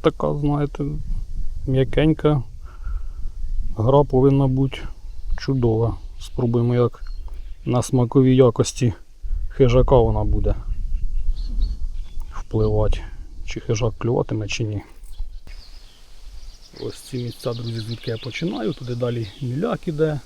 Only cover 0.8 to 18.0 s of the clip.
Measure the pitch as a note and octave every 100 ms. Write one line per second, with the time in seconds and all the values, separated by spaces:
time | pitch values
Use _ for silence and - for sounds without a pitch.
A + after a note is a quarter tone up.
0.8 | C#3+ D3+ - - - - - - - C3
1.8 | B2+ A#2 D#3 D#3 D#3 D3 A#2 - - -
2.8 | - - - - - - - - - -
3.8 | A2 C#3 C#3 C3 C3+ C#3 C3+ C3 C3+ -
4.8 | - - - - - - - C3+ A#2+ A2
5.8 | A#2 - - - - - A#2+ A#2+ A#2+ A#2+
6.8 | A#2+ - - - - - - - - B2
7.8 | - C3 A#2+ C#3 C3 B2+ B2+ - A2+ -
8.8 | A#2+ F2+ - - - - - - B2+ B2
9.8 | B2 C3+ A2+ G#2+ G#2 - - - - -
10.8 | - - - - - - - - - -
11.8 | - - - - - - - A2+ G#2+ G#2+
12.8 | G#2+ - - - - - - - - A2
13.8 | A#2 - A#2 B2 - A2 G2+ - A2+ G2+
14.8 | - - - - - - - - - -
15.8 | - - - - - - - - - -
16.8 | A#2 - - B2+ A#2+ - B2+ A#2 A#2 A2+
17.8 | G#2+ A#2